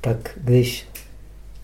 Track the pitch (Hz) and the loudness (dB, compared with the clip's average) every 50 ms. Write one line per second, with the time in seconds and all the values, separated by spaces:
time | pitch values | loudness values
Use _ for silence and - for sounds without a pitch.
0 | - 120 117 - - - - - - 120 123 127 120 120 - - - - - - | 0 0 0 0 -4 -10 -10 -4 2 6 6 6 6 4 0 -6 -10 -12 -14 -16
1 | - - - - - - - - - - - - | -16 -16 -16 -16 -16 -16 -16 -16 -16 -16 -12 -8